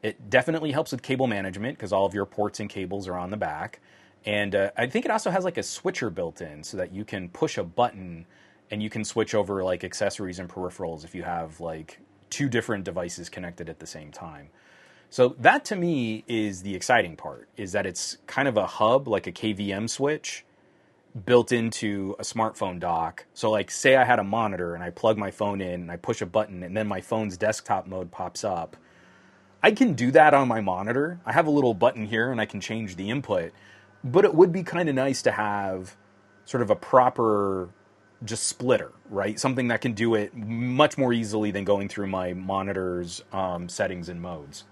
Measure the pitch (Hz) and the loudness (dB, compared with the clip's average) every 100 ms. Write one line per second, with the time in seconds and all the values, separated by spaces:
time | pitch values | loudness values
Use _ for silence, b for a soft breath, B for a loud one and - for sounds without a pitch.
0 | 110 - 107 127 127 160 156 143 156 131 | -6 -8 2 4 4 -2 -2 -2 -2 -6
1 | - 131 131 101 95 95 113 160 98 98 | -4 0 0 0 -4 -6 -8 -8 -2 2
2 | 98 98 98 - 104 - 104 - 92 98 | 2 0 -4 -2 -4 -4 -10 -8 -8 -8
3 | 95 90 90 104 87 76 95 - b b | -6 -8 -6 -4 -4 -6 -10 -12 b b
4 | b b - 104 104 98 98 - 123 214 | b b -4 -2 0 0 0 0 -2 -2
5 | 277 220 202 185 185 139 101 - 190 185 | -2 -2 0 0 -2 -4 -8 -6 -6 -4
6 | 120 85 85 78 82 76 76 98 90 92 | -6 -4 -8 -8 -14 -14 -12 -8 -8 -8
7 | 104 104 90 - - - 87 82 120 101 | -8 -8 -10 -4 -4 -2 -6 0 0 -2
8 | 92 85 85 b b b b 104 107 107 | -14 -14 -16 b b b b -6 -6 -6
9 | 104 - 107 110 98 98 92 90 92 - | -4 -2 2 2 0 0 0 -2 -4 -2
10 | 101 - 90 90 90 92 90 - 87 82 | -2 -2 -8 -8 -10 -8 -8 -6 -8 -8
11 | 80 90 85 85 82 80 85 80 80 - | -12 -10 -6 -6 -8 -10 -8 -8 -12 -20
12 | _ _ _ - 143 117 110 104 92 90 | _ _ _ -4 0 0 -2 -4 -4 -6
13 | 87 - 85 - 90 87 82 80 80 80 | -6 -8 -14 -12 -12 -12 -14 -14 -16 -16
14 | 76 - 82 - 143 b b b b b | -18 -16 -16 -16 -20 b b b b b
15 | b - 127 - 131 269 - 202 175 151 | b 2 2 6 4 4 0 -2 0 0
16 | 117 110 - 117 107 92 95 92 - 120 | -2 -4 -4 -2 -2 -4 -8 -8 4 4
17 | 90 78 76 65 - - 98 101 95 90 | 4 -4 -12 -14 -18 -12 -4 -2 -2 -6
18 | - - - - 139 110 90 - 107 131 | -10 -12 -6 0 2 2 0 2 4 4
19 | 135 98 92 87 110 98 101 98 110 - | 2 -2 -2 -4 -4 -2 -2 -2 -4 -2
20 | 139 151 - - _ b b b b b | -2 -2 -8 -12 _ b b b b b
21 | _ 120 95 123 113 123 113 - 107 101 | _ -14 6 6 6 2 0 -2 -4 -2
22 | 95 98 - 117 110 - 98 87 87 85 | -4 -6 -8 -2 -2 0 -4 -2 -2 -2
23 | 82 - - - 113 107 - - 139 131 | -2 -8 -20 -4 0 0 0 2 6 8
24 | 123 120 98 110 110 95 87 85 87 87 | 8 4 4 0 0 -2 -4 -4 -8 0
25 | 113 107 98 - 104 98 92 90 87 87 | 2 2 -2 -2 -4 -2 -4 -6 -8 -10
26 | - 113 92 107 107 92 90 98 107 95 | -6 -4 0 0 -2 -6 -6 -4 -2 -4
27 | - 113 107 90 107 110 - 98 92 92 | -4 -4 -4 -2 -2 -2 -2 -4 -4 -8
28 | 90 - 90 - 107 90 80 - b b | -10 -8 -10 -6 -4 -4 -6 -14 b b
29 | b b b b b b 190 214 254 131 | b b b b b b 4 6 2 4
30 | 123 143 151 139 131 113 98 90 101 123 | 6 8 10 8 4 2 0 -2 -2 -2
31 | 151 175 113 120 160 147 127 104 117 127 | -2 -6 0 2 4 4 4 4 2 2
32 | 104 113 120 120 107 104 - 113 107 90 | -2 0 0 0 -4 -4 -6 -6 -6 -6
33 | 98 131 131 95 82 - B B B B | -4 -4 -2 -2 -2 -12 B B B B
34 | 131 143 208 156 185 170 175 170 170 131 | 0 4 6 8 6 6 -2 -2 0 2
35 | 135 131 120 107 107 101 98 95 95 - | 0 2 0 2 0 -2 -2 -6 -8 -16
36 | _ _ _ _ - 127 110 104 - 131 | _ _ _ _ -6 -2 2 0 6 8
37 | 127 - 113 104 98 95 90 - _ _ | 8 4 2 4 2 0 -6 -12 _ _
38 | _ _ 110 113 - - 127 113 - - | _ _ -8 -4 -4 -4 2 2 2 -14
39 | - 101 98 107 135 127 123 117 131 104 | -8 -2 -2 0 0 0 0 0 0 0
40 | 117 110 104 123 107 117 123 127 151 - | 2 2 0 -6 -8 -4 -2 4 4 4
41 | 131 120 110 107 104 98 98 101 98 - | 2 2 0 0 0 0 2 2 0 -4
42 | 98 95 90 90 92 95 98 95 92 90 | -2 -2 -2 -4 -2 -2 0 -2 -2 -4
43 | 87 - - 98 92 87 87 - 98 90 | -6 -10 -8 -4 -4 -4 -8 -4 -4 -4
44 | 85 87 87 85 71 - - | -10 -10 -10 -10 -14 -18 -20